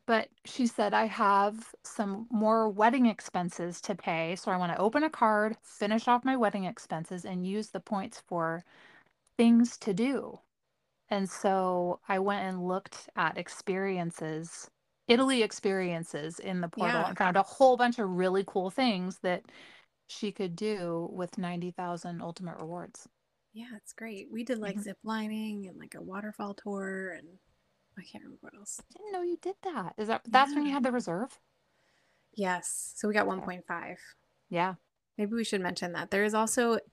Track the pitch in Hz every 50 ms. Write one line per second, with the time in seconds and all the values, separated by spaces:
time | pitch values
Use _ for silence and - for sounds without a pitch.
0 | _ - 226 220 - - _ _ - - - - 247 226 - - 214 202 208 214
1 | 226 220 202 220 220 196 202 196 202 208 214 220 226 - - - - - - -
2 | 214 202 196 208 226 - 254 208 214 214 220 226 220 220 190 202 214 233 240 277
3 | 247 233 202 - - - - 185 175 170 - - 170 175 170 - - - 202 180
4 | - 196 170 165 160 165 190 185 - 214 185 180 180 170 165 180 185 220 220 294
5 | 311 311 - - 233 220 214 208 214 220 226 - - - - - 208 202 220 226
6 | - 247 247 240 - 262 262 254 226 202 196 202 185 175 - - - - 185 160
7 | 160 - 185 180 - - 185 180 180 185 196 214 214 - - 185 - - 214 196
8 | 196 220 - - - _ 180 170 165 165 165 170 - _ - - - - - -
9 | _ _ _ _ _ _ _ - 233 233 233 233 240 233 - - - 226 190 180
10 | 233 277 269 208 - 78 - - _ _ _ _ _ _ _ _ _ _ _ _
11 | _ _ 214 196 196 185 - - - 202 190 190 185 185 180 180 175 175 180 -
12 | _ - 196 190 190 202 202 202 190 190 185 185 180 180 185 196 - - - -
13 | - - - 185 175 160 165 175 175 - - - - - 185 190 196 196 190 180
14 | 170 170 - - 165 156 156 156 165 170 - - - - _ _ _ _ _ _
15 | _ - 240 247 269 262 269 240 214 202 - - - 202 196 190 185 180 170 165
16 | 165 - - 143 151 165 175 - - 196 185 180 170 170 - 220 185 - 240 233
17 | 196 185 185 - 202 185 180 196 190 - - - 269 262 254 226 247 240 240 -
18 | 214 185 180 175 185 185 185 196 196 - - 202 180 190 - - 262 247 202 180
19 | 180 185 185 - - 185 180 - - - - - - - - - _ _ _ _
20 | _ - - - - 202 190 - 196 180 170 165 214 214 214 190 175 170 170 165
21 | 170 - - 185 180 175 - - 180 175 175 175 175 180 175 - 180 175 175 170
22 | - 175 175 170 180 170 165 - 185 170 160 - 160 160 175 175 170 190 - -
23 | - - _ _ _ _ _ _ _ _ - 214 240 247 233 214 - - - -
24 | 226 226 214 190 240 294 285 220 240 247 254 220 214 202 196 208 202 202 185 -
25 | - 214 220 220 214 214 214 214 214 214 208 202 196 185 160 160 156 - - 160
26 | 165 180 185 196 208 214 214 - 208 202 202 - - 208 202 196 190 190 190 190
27 | 190 185 170 156 - 165 185 _ _ _ _ _ _ _ _ _ _ _ _ 196
28 | 180 - - - - - 202 - - - - 202 208 - - - - _ - -
29 | 427 415 392 359 349 349 349 - - 349 392 - - 381 330 233 180 165 - -
30 | 208 208 226 220 - 240 226 262 277 277 294 294 294 285 277 285 247 262 247 247
31 | - 180 165 180 240 269 - - _ _ _ _ _ _ _ _ _ _ _ _
32 | _ _ _ _ _ _ _ 214 196 185 180 175 - - - - - - - -
33 | - 208 208 214 202 196 190 190 - 190 180 180 - - 180 170 - - 180 -
34 | - - - _ _ _ _ _ _ _ 185 170 175 190 180 - _ _ _ _
35 | _ _ _ - 208 202 226 233 220 - 214 196 180 180 180 - 185 175 170 160
36 | 165 - 185 196 208 214 214 214 220 220 - 262 240 233 226 208 - -